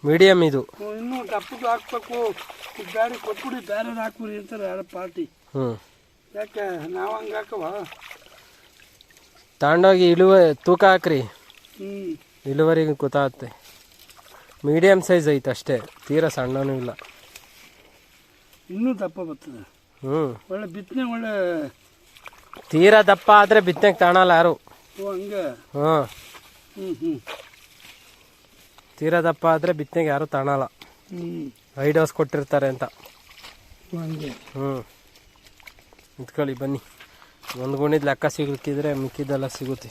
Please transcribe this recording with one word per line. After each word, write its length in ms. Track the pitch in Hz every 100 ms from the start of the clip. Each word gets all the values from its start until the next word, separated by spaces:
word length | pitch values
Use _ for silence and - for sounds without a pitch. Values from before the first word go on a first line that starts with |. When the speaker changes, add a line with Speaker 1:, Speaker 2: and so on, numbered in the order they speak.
Speaker 1:
ಮೀಡಿಯಮ್ 400 | 147 165 190 185
ಇದು. 180 | 165 135
Speaker 2:
ಹ್ಮ್, 360 | 113 - 208 214
ಇನ್ನೂ 280 | 233 254 208
ದಪ್ಪದು 400 | 208 - 247 247
ಹಾಕ್ಬೇಕು. 500 | 233 - 240 214 240 226 190 - - - -
ಈ 40 | 185
ಗಾಡಿ 200 | 220 233
ಕೊಟ್ಬಿಡಿ, 520 | 240 - 202 269 254 -
ಬೇರೆ 280 | 208 233
ಹಾಕ್ಬಿಡಿ 440 | 226 220 - 220 208
ಅಂತಾರೆ 260 | 196 220
ಯಾರ 160 | 196 185
ಪಾರ್ಟಿ. 440 | 190 185 180 175
Speaker 1:
ಹ್ಮ್. 520 | 160 _ _ 139 127 107 _ _ _ _ _
Speaker 2:
ಯಾಕೆ 540 | 202 214 220 196 175 156
ನಾವು 220 | 185 196 220
ಹಂಗೆ 180 | 220
ಹಾಕವ? 520 | 214 208 214 165 202 180 - - - - - _ _ _ _ _ _ _ _ _ _ _ _
Speaker 1:
ತಗೊಂಡೋಗಿ 500 | 143 165 190 190 180
ಇಳುವ-, 440 | 170 185 190 170 143
ತೂಕ 200 | - 175
ಹಾಕ್ರಿ. 360 | 196 185 180 147
Speaker 2:
ಹ್ಮ್. 960 | 110 - _ - _ - 196 202 185 156 _ _ 135
Speaker 1:
ಇಳುವರಿಗೆ 460 | 139 156 160 156
ಗೊತ್ತಾಗುತ್ತೆ. 560 | 143 139 143 139 - 123 - - - _ _ _ - _ - _ _
ಮೀಡಿಯಮ್ 380 | 143 156 185 190
ಸೈಜ್ 260 | 175 180 151
ಐತೆ 220 | 147 131
ಅಷ್ಟೇ, 300 | 120 - 127 107 - -
ತೀರಾ 220 | 147 160
ಸಣ್ಣನೂ 480 | 135 127 135 139 131
ಇಲ್ಲ. 140 | 123 110 - - - - - - - _ _ _ _ _ _ _ _ _ _
Speaker 2:
ಇನ್ನೂ 280 | 185 240 220
ದಪ್ಪ 220 | 190 165
ಬರ್ತದೆ. 420 | 170 143 - 120 95 _ _ _
Speaker 1:
ಹ್ಮ್. 500 | 131 151 147 113 _
Speaker 2:
ಒಳ್ಳೆ 140 | 190 208
ಬಿತ್ತನೆ 360 | 180 190 262 247
ಒಳ್ಳೆ. 200 | 233 226 208 180 165 143 _ _ _ _ - - - _ - -
Speaker 1:
ತೀರಾ 320 | 156 185 214
ದಪ್ಪ 280 | 202 196 -
ಆದ್ರೆ 300 | 208 202 214
ಬಿತ್ತನೆಗೆ 380 | 180 170 202 185
ತಾಣಲ್ಲ 320 | 175 185 185
ಯಾರು. 220 | 165 170 143 _ - _ -
Speaker 2:
ಓ, 100 | 196
ಹಂಗೆ. 320 | 190 202 202 156 120 _ 143
Speaker 1:
ಹ್ಮ್. 280 | 151 156 127 - - - - _ _ -
Speaker 2:
ಹ್ಮ್, 180 | 190 165
ಹ್ಮ್. 200 | 165 139 - - - - _ _ - - _ _ _ _ _ _ _ - _ -
Speaker 1:
ತೀರಾ 220 | 156 170
ದಪ್ಪ 260 | 165 160 165
ಆದ್ರೆ 260 | 160 170
ಬಿತ್ತನೆಗೆ 360 | 160 147 170 156
ಯಾರು 180 | 143 151
ತಾಣಲ್ಲ. 380 | 139 135 139
Speaker 2:
ಹ್ಮ್. 840 | 135 _ - _ _ 180 170 170 143 _ _ -
Speaker 1:
ಐ 140 | 143
ಡೋಸ್ 200 | 156 160
ಕೊಟ್ಟಿರ್ತಾರೆ 560 | - 151 151 143 143 135
ಅಂತ. 160 | 131
Speaker 2:
ಓ, 1120 | 123 _ - - _ - - - _ - - 170
ಹಂಗೆ. 320 | 160 156 147
Speaker 1:
ಹ್ಮ್. 540 | 120 - 135 139 131 113 _ _ _ _ _ _ _ - _ _ _ _ -
ಇಟ್ಕೊಳ್ಳಿ 340 | 123 - 143
ಬನ್ನಿ, 260 | 123 135 135 - _ - _ - _ - 123
ಒಂದು 160 | 131 139
ಗುಣಿದ್ 260 | 147 151
ಲೆಕ್ಕ 220 | 143 135 151
ಸಿಗುತ್ತಿದ್ರೆ 680 | - 143 139 - 143 147
ಮಿಕ್ಕಿದ್ದೆಲ್ಲ 520 | 139 135 - 139 139 135
ಸಿಗುತ್ತೆ. 420 | - 131 131 113